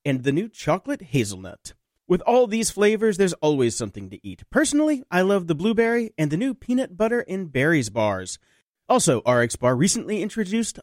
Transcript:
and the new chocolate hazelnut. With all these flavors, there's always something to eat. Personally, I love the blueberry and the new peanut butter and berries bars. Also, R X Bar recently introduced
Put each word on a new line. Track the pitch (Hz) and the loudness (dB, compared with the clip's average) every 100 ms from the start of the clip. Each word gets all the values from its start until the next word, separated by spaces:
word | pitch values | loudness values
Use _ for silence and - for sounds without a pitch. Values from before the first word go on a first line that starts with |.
and | 143 131 | -4 -2
the | 127 | 0
new | 143 220 | 0 -2
chocolate | - - 180 262 285 | -6 -2 -2 -2 -8
hazelnut. | 160 131 101 92 92 - - - _ _ - | -2 -2 -2 -4 -14 -16 -20 -20 _ _ -2
With | 180 | 0
all | - 247 240 | 4 4 4
these | 220 220 | 2 -2
flavors, | - 208 220 220 185 | 2 2 4 2 2
there's | 190 | 0
always | 160 151 143 120 | 0 0 2 2
something | - 107 - 98 | 0 -6 -8 -14
to | 101 | -14
eat. | 98 87 - | -14 -16 -4
Personally, | - 311 294 302 277 - | 0 2 2 2 0 -2
I | 180 | 0
love | 190 202 170 | 2 2 0
the | 151 | -2
blueberry | 208 220 226 233 226 - | 0 2 2 0 -2 -2
and | 151 | -2
the | 160 | 0
new | 269 | -2
peanut | 240 - 247 262 180 | -4 -2 -2 -2 -2
butter | 220 240 - | -2 -2 -4
and | 190 170 | -8 -6
berries | 127 147 160 107 | -2 2 2 0
bars. | 110 107 95 92 - _ _ _ _ - | -2 -2 -2 -8 -14 _ _ _ _ 0
Also, | 247 - 117 123 | 2 2 2 2
R | 123 | 2
X | 120 - | 2 0
Bar | 123 | 0
recently | 127 190 233 180 208 | 2 2 0 -4 -4
introduced | 208 226 185 226 226 - | -4 -4 -2 -2 -4 -8